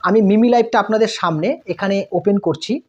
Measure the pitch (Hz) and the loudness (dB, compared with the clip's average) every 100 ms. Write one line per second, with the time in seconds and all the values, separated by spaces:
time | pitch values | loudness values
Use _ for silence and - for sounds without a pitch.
0 | 175 220 196 214 240 240 233 220 208 220 | 0 2 4 4 4 2 2 0 0 0
1 | 220 - 175 156 185 330 - 175 196 196 | -2 -2 -4 -2 -2 -4 -8 -6 -2 -2
2 | - 175 208 202 170 147 - 277 | -2 -4 0 0 0 -4 -4 -6